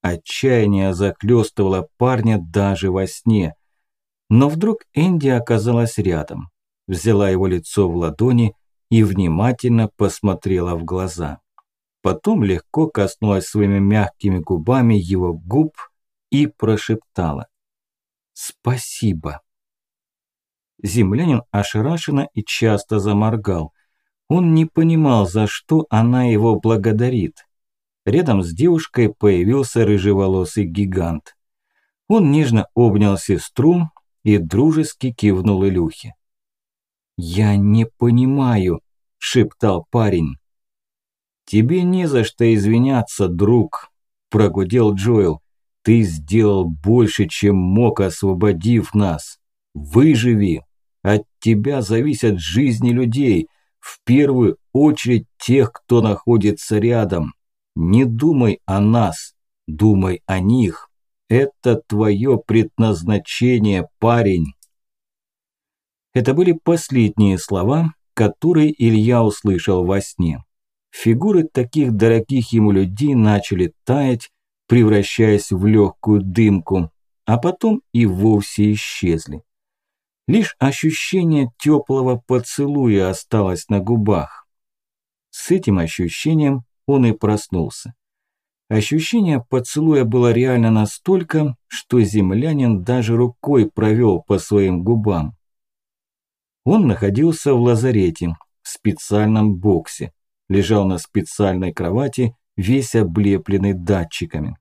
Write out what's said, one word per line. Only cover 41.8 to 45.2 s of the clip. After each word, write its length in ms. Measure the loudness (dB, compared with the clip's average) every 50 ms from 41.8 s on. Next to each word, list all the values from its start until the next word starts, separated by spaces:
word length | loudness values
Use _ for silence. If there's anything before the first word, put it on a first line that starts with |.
| 0
не 240 | 0 0 0 -2
за 160 | 0 0 0 -2
что 280 | -2 -2 _ 2 2 2
извиняться, 720 | 2 2 2 2 2 2 2 0 -2 -2 -4 -4 -4 -4
друг», 640 | -2 0 0 2 2 4 2 2 -2 -6 -14 -16 _ _ _ _ _ _ _ _ _
прогудел 640 | 0 2 2 2 0 -2 -4 0 0 2 2 2 0
Джоэл. 480 | 0 0 0 2 2